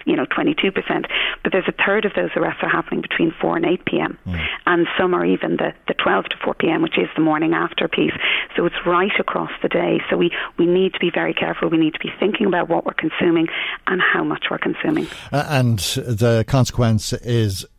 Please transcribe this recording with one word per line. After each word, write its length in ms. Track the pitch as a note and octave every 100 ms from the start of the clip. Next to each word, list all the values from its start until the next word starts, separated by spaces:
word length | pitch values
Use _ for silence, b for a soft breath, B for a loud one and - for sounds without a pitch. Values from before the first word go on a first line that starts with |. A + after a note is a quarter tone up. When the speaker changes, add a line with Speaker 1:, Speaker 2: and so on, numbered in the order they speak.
| -
Speaker 1:
you 100 | -
know, 100 | -
twenty-two 460 | - D#3 D3 G3
percent. 340 | F3 - D#3+ - B B B
But 80 | G3
there's 160 | F#3+ E3+
a 160 | - -
third 200 | G3+ G#3
of 80 | F#3
those 160 | F3 F3
arrests 260 | E3 D#3
are 60 | E3
happening 320 | D#3+ - -
between 300 | - - E2 -
four 180 | D#2+ E2
and 80 | E2
eight 200 | F2+ -
P 140 | D#2+
M. 180 | D#2 - -
Speaker 2:
Mm. 200 | E2+ - - -
Speaker 1:
And 220 | F3 E3 -
some 160 | F#3
are 120 | F3 F3
even 320 | F#3 F3 E3+
the, 160 | D#3 - -
the 60 | E3+
twelve 300 | F#3 F3+ -
to 100 | -
four 100 | - -
P 140 | E3
M, 120 | D#3+
which 160 | E3 -
is 120 | - -
the 60 |
morning 320 | D#3 D3+ D#3+
after 340 | E3 E3+ - E3
piece. 200 | - D#3+ - B B - -
So 100 | F3
it's 100 | - F3
right 260 | F3 G3 -
across 320 | E3+ F3 D#3+ -
the 60 | E3+
day. 320 | F3 F3 E3 -
So 60 | F3
we, 140 | F3 B B -
we 80 | E3+
need 280 | F3+ F#3+
to 60 | -
be 120 | F3+
very 200 | E3+ E3
careful. 340 | E3 E3 E3+ E3
We 80 | D#3+
need 160 | D#3
to 60 | -
be 120 | E3 -
thinking 280 | F#3+ - G#3
about 220 | F3 E3
what 160 | E3 -
we're 80 |
consuming 540 | - D#3+ - F3+ E3 E3 B B B -
and 140 | F#3
how 220 | F3+ E3+
much 220 | D3+ D#3 -
we're 80 | -
consuming. 500 | - - D#3 - - B B
Speaker 2:
Uh, 140 | C#3 D3
and 300 | C#3+ B2 A2
the 680 | - C3 - G#2+ A#2 A2+ G#2+
consequence 640 | C#3 B2 - A#2+ A2 -
is 520 | B2 - A#2+ G#2+ F#2+ -